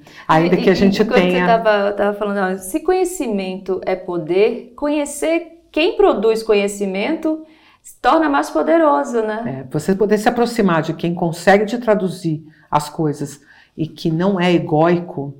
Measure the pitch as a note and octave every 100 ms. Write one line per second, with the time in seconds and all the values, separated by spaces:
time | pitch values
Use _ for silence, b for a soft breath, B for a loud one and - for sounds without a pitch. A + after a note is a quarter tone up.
0 | B B - D#3+ F3 F3 G3 F3+ G3 -
1 | G#3 A#3+ F3+ F3+ F3+ F3 G#3+ G#3 G3+ G3+
2 | G3+ G3+ G#3 G3+ F#3 F#3+ - D#4 D#4 F#4
3 | F4+ F4+ B3 G3+ F#3+ F#3 F#3+ F#3 - F#3
4 | - F3 D#3 F3+ A3+ A#3+ - - D4 D4+
5 | C#4+ - D#4 E4 E4 - _ D#4 F4 A4+
6 | G4 A3+ A3 A3 - G3+ G3+ G3+ G3 F#3+
7 | A#3+ D#4+ D#4+ D#4 B B B B - -
8 | B3 D#4+ D#4 C#4+ D4+ D#4 D4+ E4 D4+ C#4+
9 | B3+ A#3 G#3+ G#3+ A#3 C3+ C3+ D3+ - F#3+
10 | G#3 G#3 A#3 A#3+ A#3 A#3 F#3+ E3 D#3 E3
11 | E3+ F3 E3+ D#3+ - G3+ G#3 A#3+ A3+ G3+
12 | F#3 - E3 D#3 B B B D3+ - -
13 | D#3 C#3+ C#3+ - b b b - D#3 -
14 | E3+ D#3+ F#3+ F#3+ F3+ E3+ - D3+ E3+ F3
15 | F3 - C#3